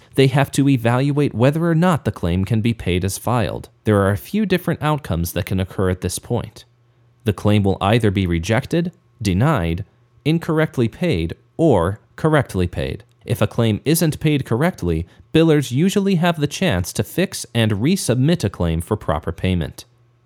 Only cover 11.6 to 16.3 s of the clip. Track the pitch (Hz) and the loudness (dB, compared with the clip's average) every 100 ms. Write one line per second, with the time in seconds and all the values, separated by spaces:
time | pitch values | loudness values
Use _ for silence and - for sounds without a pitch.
11.6 | 160 107 85 107 _ - 156 151 131 95 | 2 4 2 -2 _ -4 0 2 0 -2
12.6 | 87 - 67 - - _ - 113 - - | -2 -2 -6 -8 -14 _ -6 -2 -2 0
13.6 | 117 104 - 165 170 143 160 147 131 117 | 0 0 0 0 0 0 0 -2 0 0
14.6 | 165 185 87 80 87 - _ - 165 151 | 0 -2 -2 -2 -4 -12 _ 2 4 4
15.6 | 139 120 185 202 196 185 175 | 2 0 2 2 0 2 0